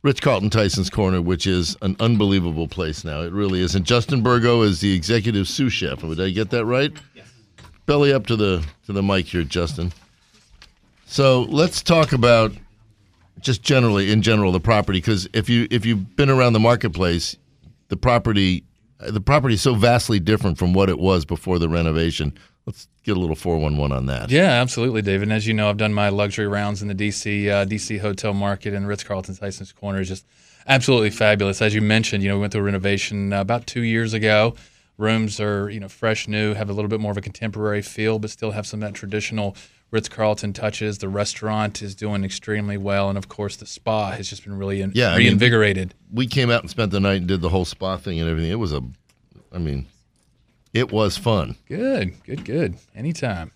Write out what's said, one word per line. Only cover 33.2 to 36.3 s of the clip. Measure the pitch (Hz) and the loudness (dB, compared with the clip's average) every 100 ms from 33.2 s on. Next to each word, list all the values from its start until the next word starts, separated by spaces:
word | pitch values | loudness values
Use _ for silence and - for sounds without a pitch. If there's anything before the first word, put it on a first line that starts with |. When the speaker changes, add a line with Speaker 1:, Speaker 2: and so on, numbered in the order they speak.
| 98 | -2
Speaker 2:
uh, | 101 | -2
about | 98 120 - | -2 -4 -4
two | 123 | -4
years | 117 113 113 | 0 0 0
ago. | 110 107 107 113 117 - _ _ - | 0 4 4 4 0 -20 _ _ -4
Rooms | 107 110 110 101 | 0 0 0 -2
are, | 104 101 101 | -2 -2 -4
you | 107 | -8
know, | 98 | -14
fresh, | - 113 110 | -4 -2 -2
new, | - | -2